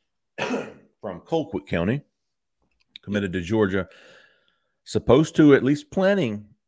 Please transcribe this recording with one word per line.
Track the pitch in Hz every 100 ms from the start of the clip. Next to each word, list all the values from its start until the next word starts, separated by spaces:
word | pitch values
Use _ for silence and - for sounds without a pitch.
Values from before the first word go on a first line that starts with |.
| _
<clears throat> | _ _ -
from | - 233 - - _ _ 107 85
Colquitt | - 165 - 95 -
County | 90 87 135 - _ _ _ _ _ _ _ _ -
committed | - 101 98
to | 92
Georgia. | 85 110 101 98 90 - - - _ _ _ _ _ _
Supposed | - 107 - 127 160 -
to, | 151 139
at |
least | 127 147 -
planning, | - 190 202 127 104 104 _